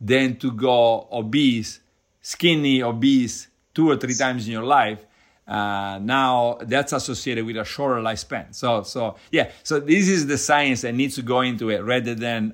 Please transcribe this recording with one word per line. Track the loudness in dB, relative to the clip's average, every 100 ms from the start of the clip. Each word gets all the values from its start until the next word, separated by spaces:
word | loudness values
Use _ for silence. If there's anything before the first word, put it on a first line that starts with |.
than | 0 2 2 -2
to | -6
go | 0 2 6 4 2 -2
obese, | -8 -2 2 2 2 -4 -12 _ _ _ _
skinny, | -14 0 2 2 2 2
obese | 0 0 4 4 2 -6 -16 _ _
two | 2 2
or | 2
three | 0 -2
times | -2 -2 -6
in |
your | -4 2
life. | 2 2 -2 -14 _ _ _ -8
Uh, | -4 -2 -2 -4 -6
now | -2 2 2 2 0 -2
that's | -2 -2 0
associated | -4 -4 -6 -6 -4 -4
with | -6
a |
shorter | -8 -4 -2 0
lifespan. | -2 -6 -8 -10 -10
So, | -6 0 0
so | -2 -4 -6 -6 -2
yeah, | 0 0 -6
so | -4 -2
this | 2 4 4
is | 2 0
the | -2
science | 2 2 2 0
that | -2
needs | -2 -2 -4
to |
go | -2 0
into | 0 -2 -2
it | -2
rather | 0 -2 -2 -4
than, | -4 -2 -4